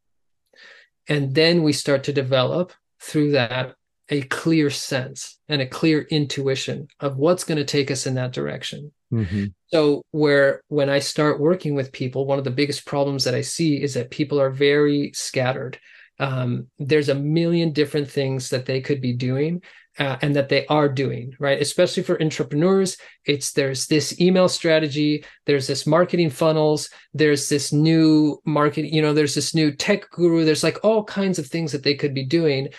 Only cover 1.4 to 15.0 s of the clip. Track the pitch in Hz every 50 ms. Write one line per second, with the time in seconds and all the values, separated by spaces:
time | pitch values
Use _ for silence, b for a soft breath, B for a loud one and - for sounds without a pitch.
1.4 | 160 165 175 170 156 151 139 - - 151 139 131 131 147 139 139 131 127 135 131
2.4 | 127 131 143 165 180 - - _ _ _ _ _ - - - 151 147 147 143 131
3.4 | 120 110 127 127 127 127 - _ _ _ _ _ _ - 147 143 131 - - -
4.4 | - 165 165 160 147 143 135 - - - 143 127 131 135 - - - - - _
5.4 | _ - 151 139 127 127 - - 170 160 156 147 - - 160 151 147 131 - 139
6.4 | 135 135 135 131 - 131 135 135 147 - _ _ 151 139 135 135 147 165 180 180
7.4 | - - 160 147 139 - - 143 139 143 139 127 - 135 131 127 127 127 127 143
8.4 | 143 147 139 131 - - - 143 147 151 - _ _ _ 123 113 107 82 101 101
9.4 | 98 101 - _ _ _ 175 160 151 147 143 - - _ - 151 151 147 143 139
10.4 | 139 139 135 - - _ 151 147 139 139 139 143 135 - - - 151 151 - 147
11.4 | 143 165 185 185 - 151 143 139 131 131 - - 131 127 127 135 139 135 139 139
12.4 | 135 131 123 139 147 143 139 - - - 147 143 139 143 139 131 123 131 123 123
13.4 | 123 - - - 170 156 147 135 143 135 123 123 117 - - - 151 139 147 143
14.4 | 135 135 131 135 143 143 143 147 147 147 147 143